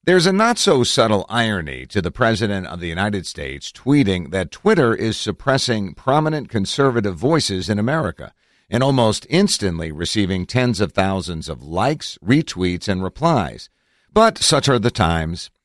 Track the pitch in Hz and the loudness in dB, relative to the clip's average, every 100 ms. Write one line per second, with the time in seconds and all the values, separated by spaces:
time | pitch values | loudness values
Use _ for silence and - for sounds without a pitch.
0 | - 180 175 190 226 233 196 143 120 - | 4 4 4 4 2 2 2 4 2 2
1 | 113 104 - 117 113 98 76 64 65 104 | 2 2 0 -2 0 -2 -6 -10 -4 -4
2 | 87 - 117 110 107 98 85 87 85 82 | -4 0 0 2 0 -2 -6 -8 -6 -4
3 | 104 101 80 - 69 69 - - 123 147 | -2 -4 -8 -10 -10 -10 -14 -8 2 4
4 | 101 90 82 95 90 - 208 208 120 110 | 4 0 -2 -4 -4 -2 2 4 2 2
5 | 110 - - 87 - 131 - 110 95 - | -2 -4 -6 -4 -2 0 0 -2 -4 -6
6 | - 143 156 156 123 110 95 - 139 120 | 0 0 0 -4 -4 -4 -2 2 2 2
7 | 104 82 120 160 - 95 87 104 110 160 | -2 -2 0 2 0 -4 -2 -2 0 -2
8 | 104 - - _ _ _ _ 120 131 135 | -4 -8 -18 _ _ _ _ 0 2 4
9 | 110 104 - 165 202 - 98 82 82 76 | 2 0 0 2 2 0 -2 -4 -8 -6
10 | 85 107 95 95 90 127 123 107 98 - | -4 -2 0 -2 -2 0 0 0 -2 0
11 | 95 95 85 82 78 64 69 85 123 151 | -2 -2 -6 -10 -10 -12 -6 -2 -2 -2
12 | - - 90 143 160 90 90 90 - 92 | -8 -10 0 0 0 -2 -2 -2 -2 -2
13 | 92 - 165 147 76 55 - _ _ _ | -4 -2 0 2 -2 -10 -20 _ _ _
14 | _ - 226 - - 147 139 123 113 - | _ 4 4 2 0 2 2 2 2 2
15 | 85 82 80 85 - _ | 0 2 -2 -8 -12 _